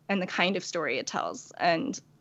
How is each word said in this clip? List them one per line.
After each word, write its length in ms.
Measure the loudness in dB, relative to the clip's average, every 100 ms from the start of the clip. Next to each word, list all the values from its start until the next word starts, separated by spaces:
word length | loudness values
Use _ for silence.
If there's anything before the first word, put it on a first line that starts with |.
| -2
and 120 | 0
the 60 | 0
kind 280 | 2 2 2
of 80 |
story 340 | -2 -2 0 -2
it 80 | -2
tells. 440 | -2 -2 -6 -12 0
And 400 | 2 2 0 -6 -12 _